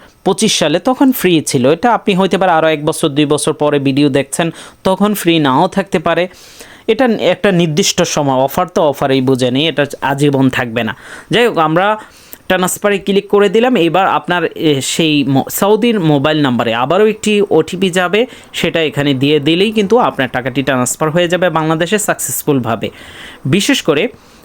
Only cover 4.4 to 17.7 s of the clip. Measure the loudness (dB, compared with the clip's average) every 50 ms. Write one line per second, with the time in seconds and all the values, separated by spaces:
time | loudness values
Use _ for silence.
4.4 | -4 -4 -4 -8 -14 -20 -14 _ -2 -2 0 0 0 0 0 0 0 0 2 2
5.4 | 2 2 2 2 2 0 0 -2 -4 -2 -2 -2 -2 0 0 0 -2 -2 -6 -12
6.4 | -20 -20 -20 -20 -20 -20 -20 -8 -4 -2 0 2 2 0 0 0 0 0 0 0
7.4 | 0 0 2 2 2 0 0 0 -2 0 0 0 -2 -2 0 -2 0 0 0 0
8.4 | 0 0 0 -2 -4 -2 0 0 0 0 0 0 0 0 0 2 2 2 0 2
9.4 | 0 0 0 0 0 0 0 -2 -4 -4 -4 -6 -4 -4 -2 0 2 2 2 2
10.4 | 2 2 0 -2 -4 -4 -4 -4 -4 -4 -6 -10 -12 -20 -20 -18 -8 -4 0 0
11.4 | 0 0 2 0 0 2 2 2 0 0 -2 -4 -6 -14 -20 -20 -20 -20 -20 -12
12.4 | _ -2 -2 0 0 -2 -4 -2 -2 -2 -2 -2 -2 -2 -2 -2 0 0 2 2
13.4 | 2 4 2 2 2 2 2 2 2 2 2 2 2 2 0 -2 -2 -2 -2 -2
14.4 | -2 -4 -4 -2 0 0 0 0 -2 -4 -2 0 0 2 2 0 0 2 0 0
15.4 | 0 -2 -4 -2 0 2 2 2 2 2 0 2 2 2 2 2 2 0 0 0
16.4 | 0 0 0 0 0 -2 -2 -2 0 0 2 2 2 2 0 -2 -2 0 0 0
17.4 | 0 2 2 0 0 0